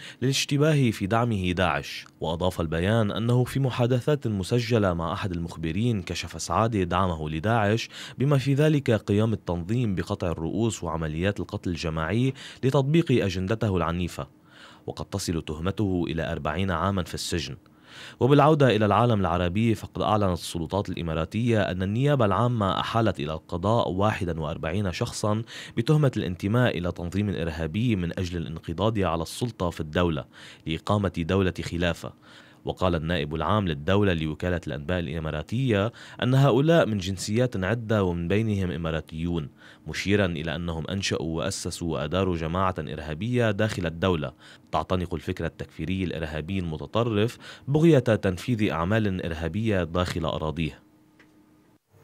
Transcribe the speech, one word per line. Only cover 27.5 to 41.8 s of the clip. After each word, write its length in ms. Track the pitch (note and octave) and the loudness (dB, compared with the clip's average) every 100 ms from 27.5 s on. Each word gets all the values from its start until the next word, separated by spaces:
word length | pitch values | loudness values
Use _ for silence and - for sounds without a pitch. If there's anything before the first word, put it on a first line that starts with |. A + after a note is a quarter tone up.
| D#2+ D#2+ F2 B2 G#2 | -2 -4 -2 0 0
من 220 | E2+ F#2 | -2 -4
أجل 180 | F2+ F2 | -4 -4
الانقضاض 600 | C2+ D#2+ - D#2+ G#2 A2+ | -6 -8 -8 -2 0 2
على 240 | F2+ E2 | 0 0
السلطة 480 | E2 - B2 - F2 | -4 -4 -6 -2 -4
في 100 | - | -4
الدولة 440 | D#2 D#2+ F2 D2+ - - - - - | -4 0 2 0 -6 -14 -20 -12 -6
لإقامة 460 | D#2+ - G#2 G2 F2+ | -4 0 0 0 -2
دولة 380 | E2 F#2+ F#2 E2+ | 0 2 2 -2
خلافة. 500 | D#2+ E2+ F2 E2 - - - - - - | -6 -2 0 -2 -6 -14 -20 -20 -20 -12
وقال 300 | - - F#2+ | -8 -2 0
النائب 400 | E2+ D#2 F2 D2 | 0 0 -2 -2
العام 340 | D#2 D#2 G#2+ F#2+ | -2 0 0 0
للدولة 440 | D2 D2+ F#2+ G#2 | -2 2 2 4
لوكالة 480 | E2+ D#2 D2+ F2+ F2 E2 | 2 -2 -2 -2 -2 -4
الأنباء 320 | C#2+ C#2+ F2+ | -8 -4 -4
الإماراتية 920 | E2 E2 D#2 D2+ D#2 A2+ C3+ G2+ G#2+ - - - | -4 -4 -4 -6 -6 -4 0 2 0 -4 -16 -4
أن 120 | A#2+ | 2
هؤلاء 520 | C3+ C#3 A2+ D3+ E3 G#2+ | 6 6 6 6 6 4
من 120 | G#2+ | 0
جنسيات 640 | F2+ F#2+ - G#2+ B2 G2+ | -2 -4 -2 0 0 0
عدة 400 | F#2 A#2 A2 A2 | -2 -2 0 2
ومن 240 | F#2+ F2 E2+ | 2 0 0
بينهم 420 | G2 A2 G2+ F2+ | 0 2 0 -2
إماراتيون، 800 | D#2 E2 D#2+ D2+ D#2+ E2+ E2+ C2+ - - - - | -2 -2 -4 -4 -4 -2 -2 -4 -10 -20 -18 -10
مشيرا 400 | D#2 F#2 G2+ F#2+ | -6 2 2 2
إلى 300 | E2 E2 D#2 | -2 -6 -4
أنهم 300 | E2+ E2 D2+ | -4 -4 -4
أنشأوا 500 | G2 F#2 - D#2+ D#2+ | -4 -2 -2 -2 -2
وأسسوا 560 | E2+ - F2+ - | -4 -4 -8 -6